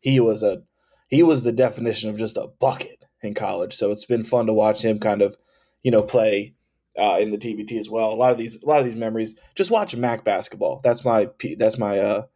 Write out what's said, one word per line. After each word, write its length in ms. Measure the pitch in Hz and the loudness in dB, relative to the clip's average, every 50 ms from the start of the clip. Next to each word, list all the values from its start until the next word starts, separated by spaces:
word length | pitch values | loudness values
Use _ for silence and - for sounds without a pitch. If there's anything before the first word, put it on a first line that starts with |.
he 180 | - 131 135 131 | -2 2 4 4
was 240 | 117 113 107 107 | 4 4 2 2
a, 200 | 127 165 180 - - _ _ _ _ _ _ _ _ _ | 0 0 -2 -2 -8 _ _ _ _ _ _ _ _ _
he 140 | 135 147 | 4 4
was 200 | 170 165 156 127 | 6 6 4 4
the 100 | 113 120 | 2 0
definition 560 | 113 113 127 120 110 - 117 113 107 - 113 107 | 2 2 0 0 0 -2 -4 -4 -4 -4 -6 -6
of 80 | 104 | -6
just 220 | 107 113 107 - - | -4 -6 -4 -4 -6
a 100 | - - - _ | -8 -8 -4 _
bucket 460 | 127 135 135 - - - - _ _ _ _ _ | 0 0 0 -2 -8 -14 -16 _ _ _ _ _
in 140 | - 104 104 | -12 -10 -8
college. 400 | - 110 98 92 87 87 - - | -6 -6 -4 -4 -4 -6 -6 -4
So 180 | - 104 101 | -2 -2 -2
it's 140 | 104 104 - | -2 -4 -2
been 180 | - 123 120 110 | -2 -2 -2 0
fun 220 | - 131 123 113 | 0 0 0 0
to 80 | 110 110 | 2 2
watch 280 | 107 104 110 104 - | 4 4 4 2 2
him 160 | - 113 107 104 | 0 -2 -2 0
kind 220 | 107 107 101 101 | 0 -2 0 2
of, 160 | 101 101 - _ _ _ _ _ _ _ _ _ | 0 0 -2 _ _ _ _ _ _ _ _ _
you 80 | - 127 | -2 2
know, 120 | 117 110 | 2 2
play, 520 | - - - 123 110 110 101 101 107 131 _ _ _ _ _ _ _ _ _ - | 2 2 2 2 4 4 2 0 -2 -6 _ _ _ _ _ _ _ _ _ -2
uh, 200 | 101 104 87 87 | 0 2 2 2
in 100 | 107 107 | 2 0
the 60 | 104 | -2
T 180 | 107 117 117 107 | -4 -6 -8 -8
B 100 | 104 107 | -8 -8
T 140 | 107 117 113 | -8 -8 -8
as 120 | 107 104 | -8 -6
well. 200 | 107 113 110 107 | -2 -2 -2 0
A 60 | 110 | 0
lot 160 | 113 127 127 | 2 2 2
of 60 | 123 113 | 2 0
these, 220 | 117 113 110 - | -4 -8 -12 -6
a 60 | - | -2
lot 120 | 143 151 147 | 0 2 2
of 60 | 135 | 0
these 100 | 123 113 | 0 -4
memories. 420 | 113 113 113 110 113 113 110 - - _ _ _ | -4 -6 -4 -4 -4 -6 -6 -8 -14 _ _ _
Just 160 | - 196 180 | -4 0 0
watch 240 | 226 220 208 - - | 0 0 0 -2 -4
mac 300 | 117 123 123 117 113 - | -4 -2 -2 -2 -2 0
basketball. 560 | 107 101 92 90 - - 98 - 78 - - | 0 0 0 -4 -6 -6 -4 -4 -4 0 2
That's 220 | - 123 117 - - | 2 2 2 2 0
my 220 | 127 113 110 101 | 2 2 2 2
P-, 280 | - - - - - - | 0 -4 -10 -10 -10 -2
that's 220 | 107 107 110 - | 0 0 2 2
my, 220 | - 110 101 101 98 | 0 -2 -2 0 0
uh, 240 | 98 101 98 104 131 - _ | 0 0 0 -2 -4 -8 _